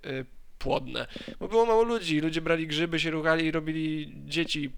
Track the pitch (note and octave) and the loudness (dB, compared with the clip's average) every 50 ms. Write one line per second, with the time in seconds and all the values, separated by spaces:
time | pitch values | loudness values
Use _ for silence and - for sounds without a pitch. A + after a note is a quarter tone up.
0 | - C#3+ C3+ C3 C3 - - - - - - - - C3+ C3+ B2+ B2+ B2 - - | -8 -6 -6 -6 -8 -8 -12 -16 -16 -16 -10 -6 -2 0 0 0 -2 -4 -6 -6
1 | - - - - - - - - - F#3 G#3 A3+ A#3 A#3 A3 A3+ A3+ A#3 A#3 A3+ | -6 -6 -10 -12 -12 -12 -10 -8 -8 2 4 4 6 6 6 6 6 4 2 -2
2 | F#3 E3 D#3 D3+ D3+ D#3+ D#3+ E3 D#3+ D#3+ E3+ E3 D#3+ D#3+ D3+ D3+ E3+ E3+ E3 D#3+ | 0 2 2 2 2 2 -2 -2 2 2 2 2 2 0 0 0 0 2 0 0
3 | D#3 E3 D#3 D#3+ D3+ D#3+ D#3+ E3 E3 D#3+ D#3 E3 D#3 D#3 D#3 D#3+ D#3 D#3 D#3 D#3 | 0 0 0 0 2 2 4 4 2 2 0 0 -2 -2 -2 -2 -2 -2 -2 -4
4 | D3+ D3 - D3 C#3+ C#3+ C#3+ E3 E3 D#3 - D3+ C#3+ C3+ - | -6 -8 -12 -14 -10 -4 -2 0 0 0 0 -4 -4 -6 -6